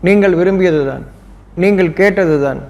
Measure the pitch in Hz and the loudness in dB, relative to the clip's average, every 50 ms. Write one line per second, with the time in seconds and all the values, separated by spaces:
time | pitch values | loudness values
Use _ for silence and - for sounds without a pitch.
0 | - 180 202 208 196 196 180 165 180 190 196 190 185 180 160 151 143 135 131 - | 2 2 2 4 4 2 2 2 0 0 0 2 0 0 0 0 -2 -4 -6 -10
1 | - - - - - - - - - - - - 175 196 208 190 180 170 156 - | -12 -16 -20 -20 -20 -20 -20 -20 -20 -18 -8 -2 0 0 2 2 0 -2 0 0
2 | 196 202 196 202 190 165 156 147 139 139 131 135 - - | 0 0 2 0 0 0 0 0 0 -2 -4 -6 -12 -16